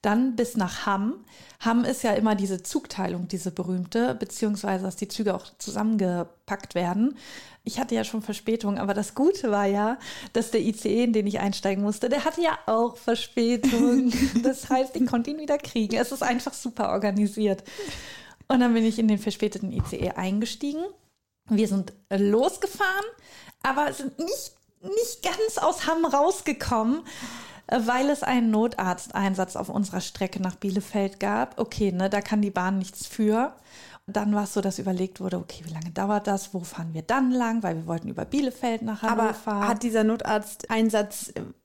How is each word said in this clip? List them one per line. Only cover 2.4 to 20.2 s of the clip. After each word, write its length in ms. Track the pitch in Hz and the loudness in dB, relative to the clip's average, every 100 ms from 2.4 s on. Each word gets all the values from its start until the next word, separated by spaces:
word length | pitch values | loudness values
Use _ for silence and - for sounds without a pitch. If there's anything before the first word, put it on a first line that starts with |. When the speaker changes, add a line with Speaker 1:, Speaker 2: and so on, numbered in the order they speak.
| 196 180 | 0 -2
Speaker 1:
Zugteilung, 680 | - 302 - - 185 175 175 | -2 -4 -4 -6 -4 -4 -4
diese 220 | 185 180 | -4 -6
berühmte, 640 | 170 175 185 175 226 247 | -6 -4 -2 -2 0 0
beziehungsweise 720 | 233 - - 214 202 202 185 | 0 -6 -2 -2 0 -2 -2
dass 120 | 190 - | -2 -6
die 120 | 202 | -8
Züge 260 | - 208 | -2 -2
auch 100 | 180 - _ | -2 -6 _
zusammengepackt 1160 | - 208 214 220 190 175 170 _ - 196 - | -8 -2 0 2 2 0 -4 _ -8 -8 -4
werden. 440 | 175 175 190 247 - - - - - | -2 0 2 0 0 -14 -18 -18 -14
Ich 160 | - 233 | -8 -6
hatte 160 | 247 | -2
ja 80 | 226 | -2
schon 180 | 214 220 | -2 -6
Verspätung, 560 | 214 202 - 226 214 196 | -6 -6 -2 -2 0 -2
aber 160 | 202 | -2
das 200 | 202 202 | -2 -4
Gute 360 | - 302 392 240 | 2 2 2 0
war 160 | 208 202 | 2 2
ja, 320 | 202 208 262 - - - | 2 0 -2 -8 -14 -4
dass 180 | 233 226 | -2 0
der 120 | 226 | 0
I 100 | 208 | 0
C 160 | 214 214 | -2 0
E, 160 | 220 | 2
in 80 | 240 | 4
den 140 | 214 202 | 2 2
ich 120 | 208 | 0
einsteigen 440 | 202 196 196 196 | -2 0 0 0
musste, 240 | 202 208 247 | 0 0 0
der 160 | 285 | 0
hatte 160 | 320 320 | 0 2
ja 180 | 330 - - | 0 0 0
auch 300 | 220 233 240 | 2 2 0
Verspätung. 1120 | - 233 - - 233 240 262 233 262 254 254 233 262 | -2 0 0 0 2 4 2 4 6 6 4 2 2
Speaker 2:
<laughs> 160 | 233 | 4
Speaker 1:
Das 280 | 254 262 - | 2 0 0
heißt, 260 | 262 262 - | 0 2 0
ich 100 | 254 | 2
konnte 240 | 240 233 | 2 0
ihn 80 | 311 | -4
wieder 200 | 302 294 | -2 -2
kriegen. 360 | - - 208 220 | 0 -2 0 0
Es 140 | 247 | -2
ist 120 | 269 | 0
einfach 320 | - 247 285 | 0 0 -2
super 340 | - 247 233 208 | -6 -8 -2 0
organisiert. 720 | 196 202 196 208 208 208 190 - - 392 - - - - - - | 2 2 2 2 2 0 0 -4 -12 -10 -10 -14 -18 -20 -20 2
Und 120 | 262 | 4
dann 120 | 240 | 6
bin 120 | 226 | 6
ich 140 | 226 220 | 4 4
in 80 | 226 | 4
den 100 | 208 | 4
verspäteten 520 | 208 - 208 208 185 | 0 0 -2 -2 -4
I 120 | - | -2
C 120 | - - | -2 -2
E 120 | 185 | -2
eingestiegen. 680 | - | -2